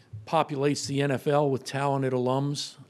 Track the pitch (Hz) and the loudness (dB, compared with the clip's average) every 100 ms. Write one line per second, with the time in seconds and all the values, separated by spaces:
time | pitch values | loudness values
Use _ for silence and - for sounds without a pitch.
0 | - 107 - 165 147 139 143 135 - 139 | -18 -18 -2 0 0 0 0 0 -2 0
1 | 143 127 156 143 147 127 - 139 139 139 | 0 0 2 2 4 0 -4 -2 0 0
2 | 131 127 123 131 143 147 - - | 0 0 0 0 0 -4 -8 -14